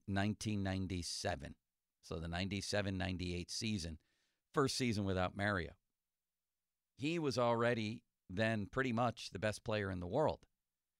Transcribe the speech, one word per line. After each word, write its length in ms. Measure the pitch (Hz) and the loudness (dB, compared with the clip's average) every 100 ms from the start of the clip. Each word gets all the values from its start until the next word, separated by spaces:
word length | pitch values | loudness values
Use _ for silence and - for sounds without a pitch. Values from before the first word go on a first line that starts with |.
| - | -2
nineteen 560 | 98 101 104 110 104 | 0 0 0 -2 0
ninety-seven. 920 | 95 95 90 92 85 - 98 78 - - _ _ _ _ | 0 0 -2 -2 -4 -4 -2 -4 -6 -14 _ _ _ _
So 160 | - 87 | -8 -6
the 80 | 82 | -4
ninety-seven 680 | 85 95 98 - 101 98 95 | -2 -2 -2 0 0 0 0
ninety-eight 540 | 90 90 90 87 85 | -2 -2 -2 -4 -4
season, 480 | - 113 104 82 78 _ _ _ _ _ | -4 -2 -2 -4 -8 _ _ _ _ _
first 240 | 156 135 - | 2 2 2
season 280 | 127 104 | 0 2
without 320 | 98 92 90 101 | 2 2 0 0
Mario. 360 | 101 98 73 - _ _ _ _ _ _ _ _ _ _ _ - | 0 0 -2 -10 _ _ _ _ _ _ _ _ _ _ _ -4
He 220 | 143 170 | -2 2
was 200 | 147 123 | 2 4
already 640 | 120 117 117 117 107 120 - _ - | 4 4 4 2 0 -4 -12 _ -6
then 360 | 92 110 113 98 | 0 2 2 0
pretty 260 | 131 131 | 0 0
much 380 | 113 123 - - | 2 2 0 -10
the 80 | 98 | -2
best 260 | 107 - | -2 -2
player 260 | - 107 95 | -2 0 0
in 100 | 95 | -2
the 60 | 87 | 0
world. 400 | 123 143 78 - _ _ _ _ | 2 2 0 -8 _ _ _ _